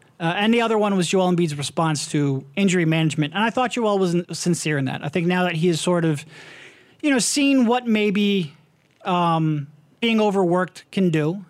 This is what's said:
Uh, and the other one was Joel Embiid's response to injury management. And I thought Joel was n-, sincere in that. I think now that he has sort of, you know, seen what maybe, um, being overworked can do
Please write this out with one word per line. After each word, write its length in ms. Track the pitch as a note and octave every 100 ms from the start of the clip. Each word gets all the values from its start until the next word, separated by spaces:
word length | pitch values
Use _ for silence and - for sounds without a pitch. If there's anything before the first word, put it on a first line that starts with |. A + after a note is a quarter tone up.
| _ -
Uh, 140 | E3 F#3+
and 160 | G#3+
the 80 | A#3
other 160 | A3+ A3
one 200 | G#3 G3
was 100 | D#3+
Joel 240 | F#3+ F3+
Embiid's 260 | F3 E3+ D3
response 520 | C#3+ - D#3+ D3 -
to 360 | D3+ C#3+ C3+ - -
injury 280 | G3+ F3+
management. 500 | D#3+ D#3+ D#3+ D#3 C#3+
And 100 | F#3
I 60 | A3
thought 200 | A#3+ B3
Joel 300 | B3 G#3+ G3+
was 160 | F#3 F3
n-, 100 | F3
sincere 440 | E3 F3+ E3 D#3 D3
in 100 | C3
that. 180 | C#3
I 40 | -
think 200 | F#3 E3+
now 160 | F3+
that 100 | F3+
he 140 | E3 F3+
has 120 | D#3+
sort 240 | - F3
of, 200 | E3 C#3+ - - - - - - _ _
you 100 | D4+
know, 100 | C4
seen 460 | - D4 C#4 C4+ A3+
what 200 | B3 A#3+
maybe, 680 | G#3+ G#3 G3+ G3+ G3 D3+ - _ _ _ _
um, 640 | - F3+ E3+ E3 D#3 D3+ C#3+ - _ _
being 200 | A#3 A3
overworked 680 | G#3+ G3 F3+ F3+ F3+ - -
can 200 | G3+ F3+
do 340 | D#3 D3 G3 F3+